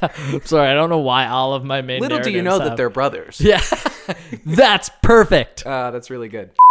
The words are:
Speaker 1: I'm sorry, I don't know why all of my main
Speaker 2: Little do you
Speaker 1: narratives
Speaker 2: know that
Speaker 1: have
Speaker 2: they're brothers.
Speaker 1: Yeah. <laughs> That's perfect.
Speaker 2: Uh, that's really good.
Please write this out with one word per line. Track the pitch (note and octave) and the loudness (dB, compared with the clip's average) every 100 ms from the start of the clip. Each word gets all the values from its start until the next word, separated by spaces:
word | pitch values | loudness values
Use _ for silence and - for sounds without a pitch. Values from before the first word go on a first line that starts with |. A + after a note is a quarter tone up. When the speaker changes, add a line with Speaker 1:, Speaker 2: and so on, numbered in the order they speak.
Speaker 1:
I'm | E3+ - C#3 C#3 | -6 -6 -8 -8
sorry, | - D#3 C#3 | -2 0 2
I | |
don't | C#3+ E3 | 2 0
know | E3 | 0
why | C3+ B2+ B2 | 0 0 0
all | B2+ C3 | -2 -4
of | C3+ | -4
my | C3+ C3+ | -6 -6
main | B2+ B2+ | -6 -6
Speaker 2:
Little | C4+ D4+ | -4 -4
do | - | -4
you | F#3 | -4
Speaker 1:
narratives | F3+ F#3+ | -2 -2
Speaker 2:
know | |
that | C#3+ | -2
Speaker 1:
have | A#2 | -2
Speaker 2:
they're | A#2+ | -4
brothers. | - C#3 - - - | -2 -4 -4 -12 0
Speaker 1:
Yeah. | G#3 G#3+ - - - - | 2 2 0 -4 -6 -8
<laughs> | - F3 - - | -12 -12 -12 -14
That's | D#3 E3 B3+ G3 - - | -4 4 4 4 -2 -2
perfect. | - A#3 G#3+ E3 A#2 - | 4 6 6 2 0 -10
Speaker 2:
Uh, | A#2+ C3 B2 | -8 -6 -6
that's | A#2+ - | -8 -10
really | B2+ A2+ | -12 -10
good. | G#2+ - - B5 | -12 -8 4 6